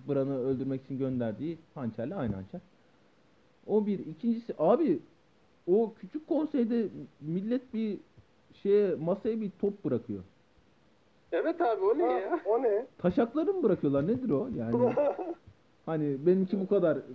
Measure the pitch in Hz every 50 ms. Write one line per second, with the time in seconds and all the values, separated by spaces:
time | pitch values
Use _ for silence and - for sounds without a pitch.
0 | - 139 139 135 135 139 135 127 120 135 135 127 135 135 135 131 - - 135 127
1 | 135 131 131 123 117 110 104 - 143 170 160 - - _ _ 147 127 - - -
2 | 113 147 196 190 127 107 95 95 95 - - 180 - _ _ _ _ _ _ _
3 | _ _ _ _ _ _ _ _ _ _ _ _ _ - 202 214 202 208 196 -
4 | - 151 160 - 240 233 226 233 - - - - 156 180 240 330 320 220 143 -
5 | - - _ _ _ _ _ _ _ _ _ _ _ 175 185 226 233 214 - -
6 | 190 - - 311 - - 320 294 311 302 - 254 233 220 240 233 214 - - 147
7 | 143 - _ _ 143 156 170 196 196 220 247 269 277 - 220 220 226 214 190 -
8 | - _ _ - - _ _ _ _ _ - - - 202 202 208 202 185 147 120
9 | 156 170 202 202 - 220 233 220 214 185 - - 208 202 202 - - 143 123 113
10 | - - 101 92 92 - _ _ _ _ _ _ _ _ _ _ _ _ _ _
11 | _ _ _ _ _ _ 170 180 247 320 339 339 247 233 220 190 190 208 247 311
12 | 349 247 262 190 190 - 349 320 - - 226 247 269 220 202 220 269 - - -
13 | - 180 180 269 240 233 - 311 339 403 392 370 285 202 170 - 160 139 139 139
14 | 151 190 247 254 254 190 143 131 - 262 - 117 113 - 233 240 247 233 - 294
15 | 294 277 285 - 370 330 349 - _ - - _ _ _ _ _ _ 160 165 156
16 | 147 147 139 131 151 175 185 190 190 190 214 190 190 - 202 196 170 156 139 135
17 | - -